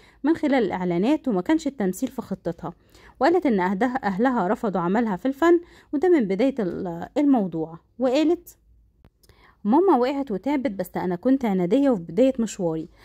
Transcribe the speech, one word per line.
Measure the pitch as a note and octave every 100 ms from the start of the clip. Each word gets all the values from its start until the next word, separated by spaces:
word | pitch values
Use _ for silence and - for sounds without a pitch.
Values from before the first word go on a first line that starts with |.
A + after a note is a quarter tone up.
| _ _
من | C#4 E4
خلال | D4 C#4
الإعلانات، | F#3+ F#3 F3+ E3+ A3+ D4+ C4
وما | F#3
كانش | F3+ D#4+ C#4
التمثيل | - F#3+ - C4+
في | -
خطتها، | - F#3+ E3+ E3 E3 - _ - - -
وقالت | C#4+ F4 C#4+
إن | G3+
أهده-، | F3+ G3 B3+ B3+
أهلها | G3+ F#3+ C4 A#3+ F3+
رفضوا | A#3+ A3 F#3
عملها | E3+ G#3 A3 -
في | C4+
الفن، | C4+ E4+ F4 - - _
وده | C#4+ F#4
من | E4 F#3+
بداية | F#3+ C4+ C4+
ال-، | F3+ E3 F3+ E3+ - -
الموضوع. | C#4+ B3+ F#3+ E3 D#3 E3 _ -
وقالت: | B3+ C#4 D#4+ F4 - - _ _ _ _ - _ _ _ _ _
"ماما | G#3 C#4+ G4 B3+
وقعت | B3 C#4 C4+
وتعبت، | G3 C4+ D4 A#3
بس | G3 F3+ F3+
أنا | F3+ F3
كنت | B3 C4+
عنادية | A3+ F#3+ F3 C4+ C#4
وفي | G#3+
بداية | E3+ E3+ C4 C4
مشواري، | A3 - E3+ D#3+ D#3+ _